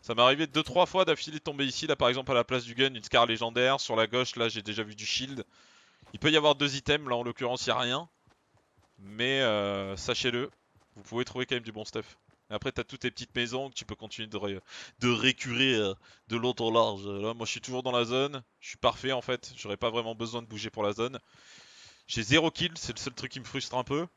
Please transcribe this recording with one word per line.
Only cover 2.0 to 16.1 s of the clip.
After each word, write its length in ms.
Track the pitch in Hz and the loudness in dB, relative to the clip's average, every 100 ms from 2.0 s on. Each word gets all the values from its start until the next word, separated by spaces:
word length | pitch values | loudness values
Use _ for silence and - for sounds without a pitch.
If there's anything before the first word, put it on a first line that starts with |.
| 123 | 2
exemple 220 | 123 131 | 2 2
à 20 | |
la 100 | 127 | 2
place 200 | 120 127 | 4 0
du 100 | 120 | -2
gun, 220 | 117 135 123 | 2 2 0
une 80 | |
scar 240 | - 127 117 | 2 4 4
légendaire. 520 | 113 117 117 127 135 | 4 0 4 4 2
Sur 160 | - 113 | 0 2
la 120 | 113 | 2
gauche, 280 | 123 127 - | 2 -2 0
là 140 | 117 | -2
j'ai 140 | 110 | -2
déjà 180 | 104 107 | -6 -6
vu 140 | 107 104 | -6 -8
du 100 | 107 | -4
shield. 400 | - 131 135 - _ - - _ _ - | -4 -4 -8 -12 _ -20 -20 _ _ -18
Il 60 | - | -2
peut 120 | 160 | 4
y 60 | 156 | 6
avoir 180 | 151 139 | 6 4
deux 200 | 147 135 | 2 -2
items, 320 | 139 147 143 | 0 0 2
là 80 | 120 | -2
en 60 | |
l'occurrence 460 | 120 117 123 127 - | -2 -4 -4 -2 0
il 20 | |
n'y 60 | 127 | 0
a 40 | |
rien. 300 | 123 131 170 _ _ _ _ _ _ _ _ _ | 2 -2 -6 _ _ _ _ _ _ _ _ _
Mais, 440 | 98 107 123 135 | -18 -4 0 4
euh, 540 | 127 107 101 98 98 98 | 4 4 2 0 -4 -6
sachez-le, 540 | - 120 131 120 - _ _ _ _ - | -4 0 0 0 -4 _ _ _ _ -20
vous 80 | |
pouvez 200 | 98 117 | -8 -4
trouver 220 | 123 127 127 | -4 -4 -4
quand 100 | 123 | -4
même 80 | |
du 80 | 113 | -4
bon 140 | 107 107 | -12 -8
stuff. 320 | 117 - - _ _ _ | -8 -10 -18 _ _ _
Et 60 | 107 | -6
après 160 | 143 | -6
t'as 120 | - | -6
toutes 180 | 117 135 | -8 -6
tes 100 | 127 | -6
petites 240 | - 120 123 | -6 -8 -4
maisons 340 | 120 127 135 | -4 -4 -6
que 60 | - | -10
tu 100 | - | -12
peux 80 | |
continuer 340 | 107 107 - 110 | -12 -12 -12 -8
de 100 | 104 | -6
ré-, 220 | 101 98 _ - - _ | -4 -6 _ -18 -18 _
de 100 | 123 | 0
récurer, 680 | 123 131 123 127 120 135 117 | 4 2 0 -4 0 2 4
euh, 180 | 101 95 - | 2 -2 -12